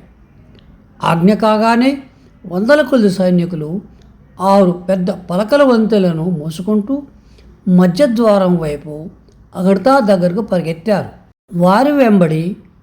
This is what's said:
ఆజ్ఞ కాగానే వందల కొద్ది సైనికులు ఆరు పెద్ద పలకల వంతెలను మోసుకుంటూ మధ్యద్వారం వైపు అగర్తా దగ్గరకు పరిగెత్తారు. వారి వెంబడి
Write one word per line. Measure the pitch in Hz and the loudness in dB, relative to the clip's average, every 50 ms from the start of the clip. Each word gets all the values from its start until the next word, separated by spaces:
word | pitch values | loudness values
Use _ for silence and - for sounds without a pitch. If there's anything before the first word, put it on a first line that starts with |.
| - - _ _ - _ _ - - - - - _ - - - _ _ _ - - | -20 -20 _ _ -20 _ _ -20 -20 -20 -20 -20 _ -20 -20 -20 _ _ _ -6 -2
ఆజ్ఞ | 156 170 170 170 202 214 | -2 0 2 2 2 2
కాగానే | 208 - 214 214 214 220 226 233 233 254 269 285 277 - - _ _ - - _ - - | 2 0 0 0 2 2 0 2 2 2 0 0 -4 -10 -20 _ _ -20 -20 _ -20 -14
వందల | 180 170 185 214 240 294 302 | -8 -6 -4 0 2 2 2
కొద్ది | 285 - 277 247 208 196 | 2 0 0 2 2 2
సైనికులు | 180 196 185 180 180 175 170 170 180 156 151 151 170 208 - - - - - - - _ - _ - - | 0 0 0 0 2 0 0 -2 -6 -8 -8 -8 -8 -10 -12 -14 -20 -20 -20 -20 -20 _ -20 _ -12 -4
ఆరు | 185 196 196 202 190 180 | 0 2 4 4 4 2
పెద్ద | 175 - - - 190 185 180 208 | 0 -2 -4 -4 -2 -2 -2 -6
పలకల | 180 - - - 175 190 220 214 294 285 | -6 -8 -8 -6 -4 -4 -2 0 2 2
వంతెలను | 285 262 240 220 220 196 220 202 185 175 160 160 165 | 2 2 2 0 0 0 0 0 0 0 -2 -2 -4
మోసుకుంటూ | 185 175 151 147 165 160 - 180 208 214 214 202 214 269 285 277 - - - _ _ - - - - - _ - 190 | -4 -4 -6 -6 -8 -10 -8 -4 -2 -2 -2 -2 -4 -6 -8 -8 -14 -20 -20 _ _ -20 -20 -20 -20 -20 _ -2 0
మధ్యద్వారం | 180 180 185 180 - - 294 254 226 233 233 214 202 202 190 180 180 | 2 4 4 2 2 2 0 0 2 0 2 2 2 2 2 0 0
వైపు | 165 160 147 147 147 151 151 147 151 160 202 - _ _ _ _ - - _ - | -2 -2 -6 -8 -10 -12 -14 -14 -14 -14 -16 -20 _ _ _ _ -20 -20 _ -8
అగర్తా | 180 180 190 196 190 185 262 269 277 | -4 0 0 0 2 2 2 2 2
దగ్గరకు | 208 202 196 180 175 175 175 226 | 2 2 0 2 0 -2 -2 -4
పరిగెత్తారు. | 208 - 190 175 151 160 165 160 - 214 202 165 - 107 - - _ _ _ _ _ - 196 175 | -4 -4 -4 -4 -4 -4 -8 -6 -4 -2 -2 -2 -4 -8 -14 -20 _ _ _ _ _ -10 -4 0
వారి | 175 185 196 226 269 294 | 2 4 4 4 2 2
వెంబడి | 294 285 254 226 208 190 175 151 156 160 165 180 208 - - - _ _ | 2 2 2 4 4 2 2 2 0 -2 -4 -6 -8 -10 -16 -20 _ _